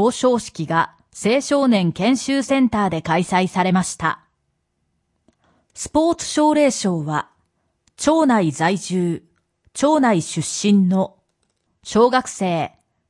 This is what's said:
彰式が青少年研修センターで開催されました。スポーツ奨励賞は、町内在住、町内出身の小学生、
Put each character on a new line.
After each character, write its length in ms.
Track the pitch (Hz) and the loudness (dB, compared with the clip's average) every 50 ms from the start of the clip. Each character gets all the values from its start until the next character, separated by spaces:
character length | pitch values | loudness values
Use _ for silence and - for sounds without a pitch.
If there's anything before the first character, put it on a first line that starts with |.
| 202 240 | 0 0
彰 320 | 240 - - 254 247 226 | 0 0 2 2 2 0
式 260 | - - - - 160 | -2 -6 -10 -8 -6
が 300 | 139 165 165 - - - _ _ _ - | -2 0 -2 -2 -2 -4 _ _ _ -10
青 280 | - - 202 240 277 | -4 -2 0 0 0
少 260 | 269 - 294 277 277 254 | 0 0 0 0 2 2
年 240 | 226 196 180 170 | 2 2 2 0
研 260 | - - 185 233 269 226 | 0 0 0 0 0 0
修 240 | - - 269 277 | -2 -2 -2 -2
セ 180 | 254 - 277 269 | -2 0 0 0
ン 100 | 262 226 | 0 0
タ 180 | - 208 202 185 | 0 0 -2 -2
ー 20 | |
で 120 | 165 160 | -2 -4
開 220 | - 170 160 175 175 | -2 -2 0 0 0
催 240 | - 190 180 185 180 | 0 0 0 0 0
さ 160 | - 190 175 | -2 -2 0
れ 80 | 185 | 0
ま 120 | 180 185 175 | 0 0 0
し 120 | - - - | -2 -6 -4
た。 240 | - 160 - - _ _ _ _ _ _ _ _ _ _ _ _ _ _ _ _ _ _ _ _ _ _ _ _ _ _ _ _ _ _ _ | -4 -4 -4 -6 _ _ _ _ _ _ _ _ _ _ _ _ _ _ _ _ _ _ _ _ _ _ _ _ _ _ _ _ _ _ _
ス 160 | - - - | -16 -10 -4
ポ 220 | - 302 320 339 | -2 0 2 0
ー 40 | 330 | 0
ツ 100 | - - | -2 -6
奨 280 | - - 302 302 302 302 | -6 -2 0 2 2 4
励 180 | 302 294 269 | 4 2 2
賞 340 | - - - 196 180 165 147 | 0 0 -2 -2 -2 -2 -4
は、 240 | 151 151 147 - _ _ _ _ _ _ _ _ _ _ _ _ _ _ | -4 -4 -6 -6 _ _ _ _ _ _ _ _ _ _ _ _ _ _
町 300 | - - 285 320 330 311 | -4 0 0 2 4 4
内 260 | 269 233 214 180 156 | 4 4 4 2 0
在 260 | 131 - 160 170 202 170 | 0 0 0 0 0 -2
住、 460 | - - 180 185 175 175 165 - - _ _ _ _ _ _ _ _ _ - | -4 -4 -4 -2 -2 -2 -4 -6 -10 _ _ _ _ _ _ _ _ _ -6
町 260 | - 269 294 311 302 | -2 0 2 2 4
内 220 | 262 233 208 170 | 2 2 2 0
出 200 | 156 - - 165 | 0 -4 -6 -6
身 460 | 147 - - - - 208 202 202 190 180 | -6 -6 -6 -2 0 2 4 4 4 2
の 300 | 185 190 190 - _ _ _ _ _ _ _ _ _ _ _ _ _ _ - | 2 0 -2 -4 _ _ _ _ _ _ _ _ _ _ _ _ _ _ -10
小 260 | - - 214 233 247 | -2 0 2 2 4
学 180 | 254 254 247 - | 2 0 -2 -4
生、 460 | - - 196 185 170 160 135 - - _ _ _ _ _ _ _ | -6 -6 -4 -2 -2 -2 -4 -6 -8 _ _ _ _ _ _ _